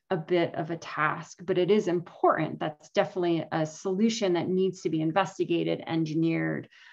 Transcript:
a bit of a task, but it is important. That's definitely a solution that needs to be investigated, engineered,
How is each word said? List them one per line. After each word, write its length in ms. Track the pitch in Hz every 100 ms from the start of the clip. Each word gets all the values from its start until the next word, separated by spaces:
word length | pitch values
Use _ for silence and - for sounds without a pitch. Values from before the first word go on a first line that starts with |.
| -
a 60 | 185
bit 380 | 165 175 165 -
of 140 | 160
a 60 | 170
task, 640 | - - 151 160 160 -
but 140 | 170 180
it 140 | 175
is 180 | 214 175
important. 720 | 170 170 - 359 - 156 -
That's 300 | 165 - -
definitely 560 | 208 185 190 175 165 -
a 140 | 160
solution 680 | 156 - 196 190 226 226 190
that 120 | 170 -
needs 360 | 185 190 180
to 80 | 175
be 100 | 160
investigated, 840 | 160 190 185 - 170 170 165 165 -
engineered, 840 | 165 156 160 165 165 - 143 - - -